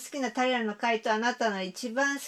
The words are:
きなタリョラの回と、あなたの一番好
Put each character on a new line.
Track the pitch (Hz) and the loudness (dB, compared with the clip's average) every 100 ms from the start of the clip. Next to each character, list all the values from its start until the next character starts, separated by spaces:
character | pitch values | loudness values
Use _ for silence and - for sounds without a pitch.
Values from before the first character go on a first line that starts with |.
| - | -4
き | 294 | -4
な | 247 | -2
タ | 240 254 | 0 2
リ | |
ョ | 247 | 2
ラ | |
の | 220 | 0
回 | 208 233 220 | 0 0 2
と、 | 233 | 2
あ | 214 | 2
な | 233 | 2
た | 233 226 | 2 0
の | 196 | 0
一 | 185 - 247 | -4 -6 -4
番 | 233 277 | 0 2
好 | 180 | 0